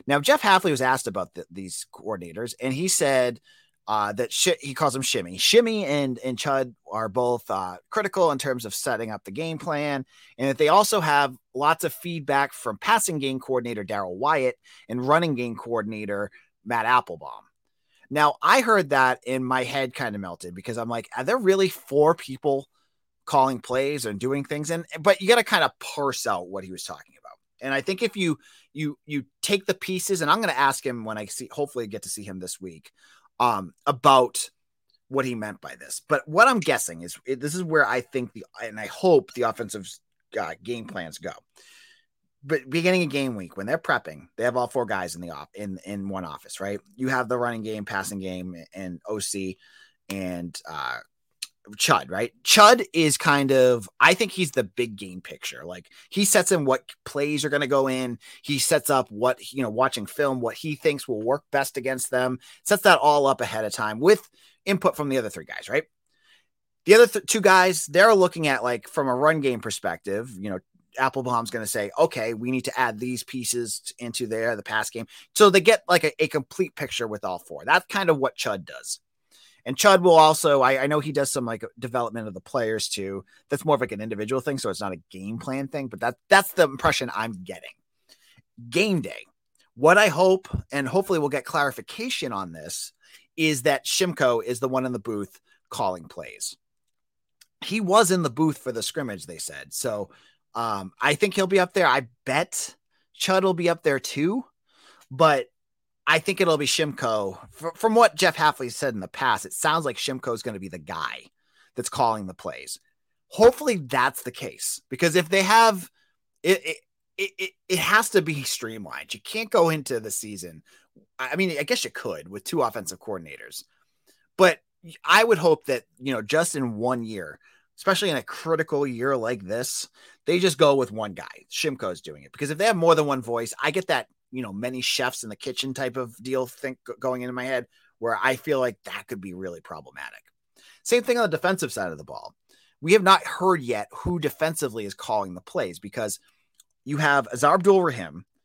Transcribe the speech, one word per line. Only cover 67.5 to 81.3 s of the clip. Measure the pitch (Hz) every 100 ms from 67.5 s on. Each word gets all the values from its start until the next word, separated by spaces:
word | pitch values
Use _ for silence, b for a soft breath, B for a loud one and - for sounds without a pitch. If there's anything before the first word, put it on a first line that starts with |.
| 190 185 165 -
they're | 151 214 208
looking | 180 165 151
at, | 131
like, | 120 120 -
from | - 139
a |
run | 123 147 160
game | 139 120
perspective, | 110 - 98 85 - 98 127 98
you | 101
know, | 95 - _ _ -
Applebaum's | 131 135 127 120 113
gonna | 117 107
say, | 113 101 -
"Okay, | 156 135 113
we | 110 120
need | 127 123
to | 127
add | 123 107
these | 123 123
pieces | - 131 120 120 117 -
t-, | - -
into | 120 113 117
there, | 110 113 110
the |
pass | - 110 107
game." | 113 113 B B -
So | 208
they | 190
get, | 170 226 -
like, | 180
a, | 156 -
a | 156
complete | 151 131 - 185 -
picture | 139 - 113
with | 104
all | 101 90
four. | - 73
That's | 90 156 -
kind | 202 185
of | 151
what | 131 -
Chud | 123 101 82
does. | 64 62 - _ _ _ b b b -
And | -
Chud | 208 190
will | 180 160
also, | 156 156 160 143
I, | 127 135
I | 143
know | 151
he | 143
does | 143
some, | 139